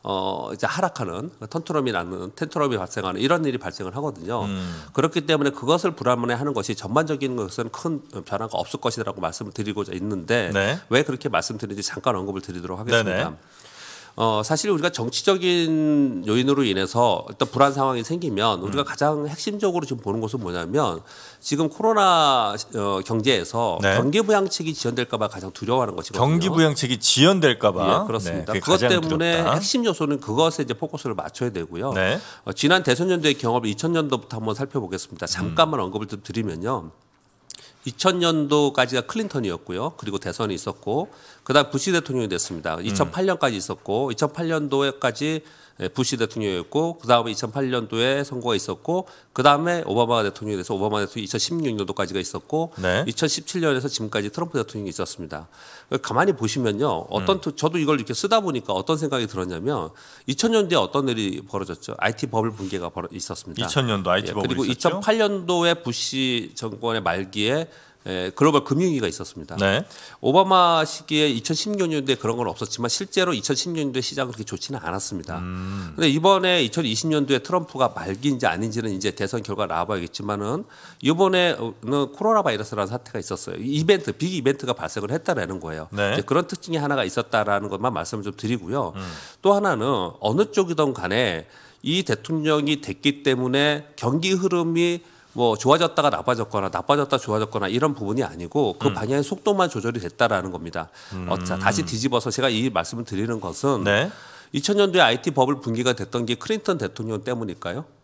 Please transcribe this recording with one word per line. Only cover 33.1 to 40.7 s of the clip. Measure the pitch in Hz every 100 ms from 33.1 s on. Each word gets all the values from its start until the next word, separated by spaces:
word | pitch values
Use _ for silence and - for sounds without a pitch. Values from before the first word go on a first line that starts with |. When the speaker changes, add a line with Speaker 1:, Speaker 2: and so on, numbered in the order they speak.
Speaker 1:
연도의 | 175 151 143
경험을 | 120 120 113
이천 | 104 165
년도부터 | 170 147 131 - 113
한번 | 110 104
살펴보겠습니다. | 139 139 95 92 - 82 -
잠깐만 | - 92 82 160 147
Speaker 2:
음. | 107
Speaker 1:
언급을 | 104 104
좀 | 101
드리면요. | - 113 107 82 101 127 80 - _ _ _ _ _ - - _ -
이천 | - 185 180
년도까지가 | 170 160 143 151 143 135 127 127
클린턴이었고요. | 120 226 208 143 104 85 - 90 139 -
그리고 | 104 98
대선이 | 92 85 107
있었고, | 90 -